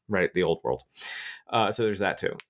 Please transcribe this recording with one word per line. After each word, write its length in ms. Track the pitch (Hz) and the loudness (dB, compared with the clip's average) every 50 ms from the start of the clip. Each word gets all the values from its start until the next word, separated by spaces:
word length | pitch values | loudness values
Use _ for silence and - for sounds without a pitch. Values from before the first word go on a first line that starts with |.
| _ - | _ -2
right? 240 | 107 92 87 - - | 2 2 2 2 2
The 80 | 90 | 2
old 180 | 87 82 82 - - | 2 2 2 0 -2
world. 180 | 60 65 - - _ _ - - - - - - - - - - - | -2 -4 -4 -6 _ _ -12 -12 -10 -10 -10 -10 -12 -14 -16 -8 -2
Uh, 220 | - 113 107 101 | 0 2 2 2
so 140 | 107 - 113 | 2 0 0
there's 160 | 107 101 92 | 0 0 2
that 180 | 98 90 - - | 0 0 0 0
too. 180 | - - - - - | -2 -4 -4 -8 -8